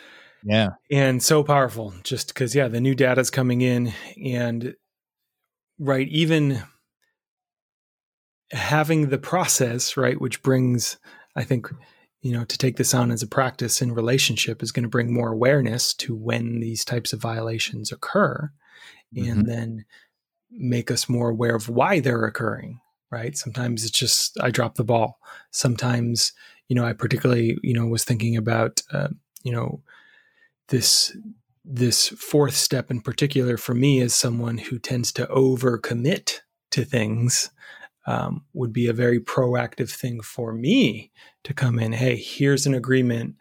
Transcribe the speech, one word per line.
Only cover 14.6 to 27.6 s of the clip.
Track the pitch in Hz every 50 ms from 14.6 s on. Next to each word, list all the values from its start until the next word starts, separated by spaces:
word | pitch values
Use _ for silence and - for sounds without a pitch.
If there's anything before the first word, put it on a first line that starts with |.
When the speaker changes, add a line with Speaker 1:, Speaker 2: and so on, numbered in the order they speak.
| -
Speaker 2:
is | 113
gonna | - - 120 113
bring | 107 123 120 117 120
more | 120 120 117
awareness | 113 110 113 127 143 147 131 113 110 123 - - -
to | - - - 120
when | 110 107 117 117 117 117 117 117 117
these | 117 113 113 110 -
types | - 127 120 110 - -
of | 110
violations | 113 117 113 113 113 113 113 113 - - - 117 107 -
occur | - - - - - 196 208 151 - - 151 147 - _ _ _ _ - - - - - _ _ -
and | - 98
Speaker 1:
Mm-hmm. | 120 117 104 104 113
Speaker 2:
then | 117 117 117 113 113 110 107 _ _ - _ _ _ _ _ _ _ _ _ _
make | 233 233 156 123 123 120 117 -
us | 123 117 - -
more | 123 120 120 117
aware | 117 110 120 117 117
of | 113 110 117
why | 117 120 139 180 202 170
they're | 123 131 120 117 113
occurring, | 110 107 - 123 110 110 113 - - 117 123 _ _ _ _ _ -
right? | - 117 113 120 143 -
Sometimes | - 123 107 127 123 120 120 110 110
it's | 113 - -
just, | 131 120 - - - - - -
"I | - 127
drop | 113 - 117 113 -
the | - 120
ball." | 107 120 117 110 - - _ _ - - - - _
Sometimes, | - - - 135 120 107 - 123 123 120 117 117 117 113 - - - _ - - - _ _ -
you | 131
know, | 123 120
I | 117 107
particularly, | - - 110 131 117 - 131 123 120 117 113 117 -